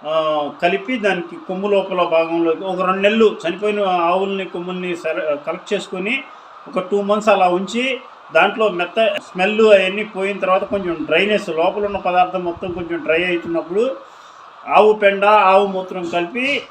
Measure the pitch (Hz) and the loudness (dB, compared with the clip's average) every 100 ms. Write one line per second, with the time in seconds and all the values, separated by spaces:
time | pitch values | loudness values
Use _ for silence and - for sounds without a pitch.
0 | 151 160 156 151 143 - 175 185 - 254 | 0 0 0 0 -2 -2 0 0 -4 -2
1 | 202 180 170 - - 190 202 196 185 180 | 0 -2 -6 -14 -10 -6 0 0 0 -2
2 | 165 165 165 165 165 160 190 180 185 190 | 2 2 0 0 0 0 -4 -2 -2 2
3 | 202 220 214 - 165 185 208 208 196 180 | 2 4 2 2 -6 -4 -4 -2 0 0
4 | 170 185 196 196 185 185 180 185 180 170 | 2 0 -2 -4 -6 -8 -8 -6 -6 -6
5 | 160 160 156 143 165 175 - 202 - 185 | -4 -4 -4 -4 -6 -10 -4 -6 -4 -6
6 | 196 269 - - - - - 185 185 202 | -4 -6 -8 -20 -20 -20 -8 -8 -2 -2
7 | 202 208 214 196 185 180 190 226 262 240 | 0 0 2 4 4 2 -2 -4 -4 -4
8 | - - - 156 196 202 214 175 180 226 | -10 -20 -2 2 2 2 0 0 -4 0
9 | 226 - - 180 196 214 220 202 185 202 | 0 0 -8 -2 -2 4 6 6 4 -4
10 | 214 190 196 196 185 190 196 202 180 160 | -8 -6 -6 -4 0 0 0 -4 -4 -6
11 | 151 160 202 208 196 160 180 202 202 196 | 0 0 2 0 -2 0 0 0 -4 -2
12 | 190 180 180 185 175 170 190 170 165 170 | 0 2 2 0 -6 -6 -8 -8 -6 -6
13 | 147 165 180 170 165 165 156 190 262 262 | 0 0 0 -2 -2 -6 -2 -2 -2 -4
14 | - - - - - - 117 160 214 214 | -14 -20 -20 -20 -20 -18 2 6 6 6
15 | 202 196 202 214 190 190 202 190 185 185 | 2 4 4 6 6 4 4 -2 -6 -8
16 | 170 175 175 254 262 277 - | -4 -4 -2 -4 -2 -4 -6